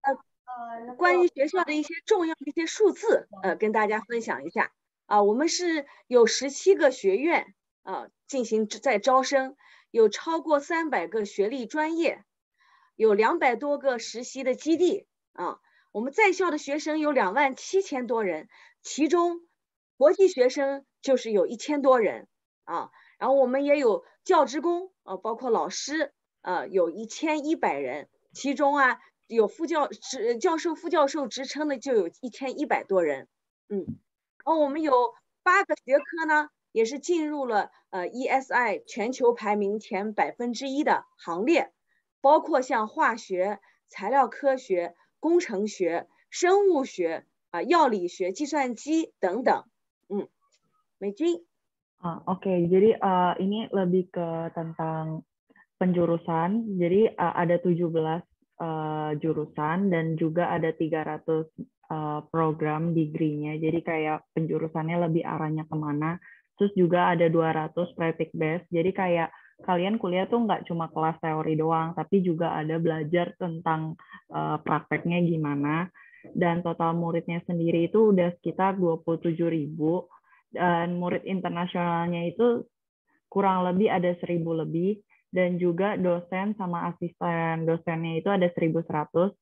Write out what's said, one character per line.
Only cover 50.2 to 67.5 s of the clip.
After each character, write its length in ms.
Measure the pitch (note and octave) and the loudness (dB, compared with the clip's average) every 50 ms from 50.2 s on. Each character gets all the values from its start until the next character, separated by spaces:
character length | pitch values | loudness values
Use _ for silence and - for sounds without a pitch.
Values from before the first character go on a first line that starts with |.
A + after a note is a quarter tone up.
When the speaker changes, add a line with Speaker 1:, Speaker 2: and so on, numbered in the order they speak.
| D3+ - _ _ _ _ _ _ _ _ _ _ _ _ _ _ | -6 -8 _ _ _ _ _ _ _ _ _ _ _ _ _ _
Speaker 1:
美 140 | F#3+ G3+ | -8 -8
君。 340 | G3 - D4+ F4 E4+ E4+ - _ _ _ _ _ _ _ _ _ _ _ | -4 -2 -2 -2 -2 -2 -8 _ _ _ _ _ _ _ _ _ _ _
Speaker 2:
Ah, 160 | - F3 D#3+ - - | -8 -8 -8 -6 -4
oke, 240 | - F#3+ F#3 - G3 | -6 -6 -2 0 0
jadi, 480 | F#3 F3 F3 E3+ F#3 F#3+ G3+ A3 A3 - | 2 2 2 4 6 6 6 6 4 4
eh, 340 | - G3 F#3 F3+ F3+ F3+ E3+ - | 2 2 2 4 2 2 0 0
ini 320 | F#3+ F#3+ G#3 A3 A3 - | -2 -2 -2 -4 -6 -4
lebih 400 | - G3 F#3+ F3 F3+ F#3 F3+ F#3 | -2 -2 0 2 2 0 0 -2
ke 400 | - F3+ E3+ E3 E3 E3 E3 E3 E3 E3+ | -6 -6 -6 -4 -4 -6 -6 -6 -8 -8
tentang 640 | E3 E3 E3 - E3 D#3+ D#3+ D#3+ D#3+ D#3+ D#3+ D#3+ - _ _ _ _ _ _ _ _ _ _ _ | -8 -8 -6 -6 -4 -4 -4 -4 -6 -6 -8 -10 -12 _ _ _ _ _ _ _ _ _ _ _
penjurusan. 880 | F#3+ F3+ F3 F3+ E3+ E3 E3+ E3 E3+ - E3 E3 E3 F3 G#3 A#3 A3+ A3 G3 | 0 2 2 2 2 2 2 -2 -2 -2 -2 0 0 0 -2 -2 -4 -4 -2
Jadi, 400 | F3+ F3 E3+ F3+ G3+ A3 - - | 0 0 2 4 4 4 4 2
eh, 180 | - F3 E3+ - - | 0 -2 0 0 0
ada 240 | F3 E3+ F3 E3+ | 2 2 2 2
tujuh 320 | - F3+ F3 E3 F3 E3 E3 | 2 0 2 2 0 0 0
belas 320 | D#3+ D#3+ D#3 D#3+ F3 - _ _ _ _ _ _ _ | 0 0 0 -2 -4 -6 _ _ _ _ _ _ _
eh, 480 | E3+ E3 D#3+ D#3 D#3 D#3 D#3 D#3 D3+ D3+ D3+ D3 | -8 -6 -4 -4 -4 -4 -4 -4 -4 -4 -4 -2
jurusan 720 | D3+ D#3+ D3+ D3+ D3+ D3+ - - D3+ D3+ E3 F#3 G3+ G3 | -2 -2 -2 -2 -4 -8 -6 -4 -2 -2 0 0 2 2
dan 240 | F3 E3 D#3+ D#3+ D#3+ | 2 0 0 -2 -2
juga 400 | D#3 E3 D#3+ D#3+ F3 F3 - E3+ | 0 -2 0 0 0 0 0 0
ada 160 | E3+ E3 D#3+ | 0 -2 -2
tiga 320 | D#3+ - E3+ D#3 E3 D#3 | -2 -2 -2 -2 -2 -4
ratus, 480 | D3+ D#3 D#3 D3+ _ - D#3+ D#3 D#3+ D#3+ _ - D#3+ _ _ _ _ _ | -4 -6 -8 -8 _ -2 -2 -2 -2 -6 _ -16 -16 _ _ _ _ _
eh, 300 | D#3+ D#3 D3+ D3+ D3+ D3+ D3+ _ | -8 -6 -4 -4 -6 -6 -8 _
program 640 | - E3 D#3+ D#3 D3+ D#3+ D#3 D3+ D3+ D#3 E3 E3+ E3 | -2 0 0 0 0 0 -2 -2 -2 -2 -2 0 0
degree-nya. 640 | E3 D#3 D3+ D#3 - E3 D#3 D3 D3 D3+ D3+ D#3 D#3 | 0 0 0 -2 -2 -2 -2 -2 -2 -6 -6 -6 -2
Jadi 240 | D#3+ D#3+ D#3+ E3+ | -2 -2 -2 -2
kayak 480 | D#3+ - E3 D#3 D#3 D#3 D#3 D3+ _ _ _ E3 | -2 -2 -4 -2 -2 -2 -4 -4 _ _ _ -4
penjurusannya 720 | E3 D#3 D#3+ D#3 D#3+ D#3+ - E3 D#3 D#3+ E3+ F3 F3 E3 | -2 -2 -2 -4 -4 -4 -4 -4 -4 -2 0 0 0 2
lebih 160 | D#3+ E3+ - | 0 0 -2
arahnya 400 | - E3 D#3 D#3 D3+ D#3 D#3 D#3 | -2 -4 -4 -4 -4 -4 -4 -6
kemana. 560 | D#3 D#3+ D#3 D3+ D3+ C#3+ D3 D#3 D#3+ E3+ F#3 - - - _ _ _ _ | -6 -6 -6 -4 -4 -4 -2 -2 -2 -4 -6 -10 -20 -20 _ _ _ _
Terus 160 | _ G3+ G3+ G3+ F#3+ | _ -2 0 4 2
juga 320 | F3+ E3 F3 F3 F3 F#3 | 2 4 4 4 4 4
ada 160 | F3 E3 E3+ | 4 4 2
dua 240 | E3 D#3+ E3 D#3+ D#3+ | 4 4 2 2 2